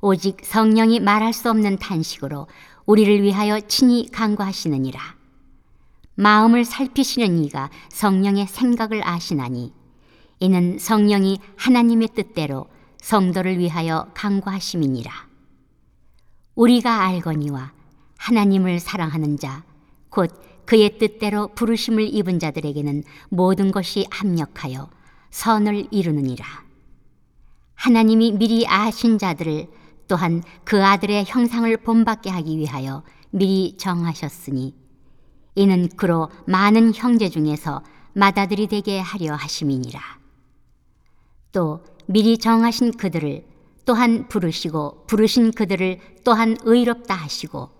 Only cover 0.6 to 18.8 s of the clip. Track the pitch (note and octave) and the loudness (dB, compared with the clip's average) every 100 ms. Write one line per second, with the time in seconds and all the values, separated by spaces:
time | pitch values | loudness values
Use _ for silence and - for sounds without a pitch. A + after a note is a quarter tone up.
0.6 | A3 A3 A3+ A3+ G3+ G#3 A3 A3+ A#3+ A3 | 4 4 4 2 2 2 0 -2 -2 0
1.6 | G#3 F#3+ - E3+ D#3+ - C#3 D3 D3 - | 0 -2 -4 -6 -6 -8 -10 -10 -14 -20
2.6 | - - - G#3+ G#3 G#3 G3+ G3 G#3 G#3+ | -20 -14 4 6 6 6 4 2 0 -2
3.6 | G#3+ - B3+ A#3+ - - A3+ G#3 G3 F#3+ | -2 2 4 4 0 -4 -2 -2 -4 -4
4.6 | E3 C#3 C3 C3 - - _ _ _ _ | -4 -2 -4 -8 -16 -18 _ _ _ _
5.6 | _ _ _ _ - - G3+ G#3+ A3 A#3+ | _ _ _ _ -18 -2 2 4 6 4
6.6 | A#3+ - C4 C4+ C4+ - A3+ E3+ D3 C#3+ | 0 -4 -6 -2 -2 -2 0 0 -2 -6
7.6 | C3+ - - - G#3 F#3+ G3 G3+ G3 - | -12 -14 -20 -4 0 2 2 0 -4 -2
8.6 | B3 A#3+ A3 G#3+ F#3 E3+ - D#3 B2 B2 | -2 0 -2 -4 -4 -6 -4 -4 -4 -8
9.6 | B2 - _ _ _ _ _ _ F#3 F#3 | -10 -16 _ _ _ _ _ _ 0 2
10.6 | F3 F#3 - A3 G#3 G3+ F#3+ G3 - - | 2 -2 -2 2 4 2 0 -2 -8 -8
11.6 | - B3 A#3 A3+ A3+ - G3+ - D3+ C3+ | -2 2 2 2 0 -4 -8 -6 -6 -8
12.6 | - _ _ _ - G#3+ F#3 F3+ F#3 F#3 | -12 _ _ _ -2 2 2 0 -2 -2
13.6 | F3 E3 E3 D#3+ - - G#3 G3 G3 G3 | -2 -2 -2 -4 -6 -8 -4 -2 -4 -8
14.6 | - F3 C#3+ C3 A2+ - - _ _ _ | -6 -2 -2 -2 -8 -16 -20 _ _ _
15.6 | _ _ _ _ _ _ _ - _ - | _ _ _ _ _ _ _ -20 _ 2
16.6 | A#3 B3 A#3+ A3+ F#3 F#3 E3 D3+ D3 C#3 | 4 6 2 0 0 -2 -4 -4 -4 -8
17.6 | C3 _ _ _ _ _ - A#3 G3+ F#3+ | -12 _ _ _ _ _ 0 4 4 4
18.6 | F#3 F3 | 2 -2